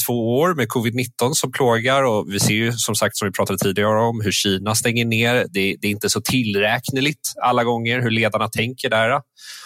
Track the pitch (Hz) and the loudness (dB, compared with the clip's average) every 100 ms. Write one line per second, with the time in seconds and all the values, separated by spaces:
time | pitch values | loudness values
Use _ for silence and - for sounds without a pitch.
0 | - 120 113 123 175 156 110 127 113 120 | -2 0 2 2 2 0 -2 0 -2 -2
1 | 127 - 123 156 135 - 127 117 123 135 | -4 -2 -2 0 -4 0 2 2 2 2
2 | 131 107 90 98 117 107 117 113 - 104 | 4 2 0 0 2 2 0 0 -2 0
3 | 101 - 104 92 98 92 98 95 104 107 | -2 0 -2 -2 -2 0 0 2 2 2
4 | 117 117 113 - 104 95 101 110 120 117 | 2 0 -2 0 0 0 0 0 0 0
5 | 117 110 117 123 - 98 95 - 104 104 | 0 2 2 2 0 0 -2 -2 -4 -2
6 | 104 104 110 131 110 101 104 123 - 135 | -2 -2 0 0 0 0 0 0 -2 -2
7 | 143 160 - - 123 123 117 117 117 123 | -2 -4 -8 -2 0 2 2 0 0 0
8 | 120 113 107 107 107 - 113 127 127 110 | 0 2 0 0 -2 -2 -4 -4 -2 2
9 | 113 143 - - - - | 2 0 -4 -16 -20 -18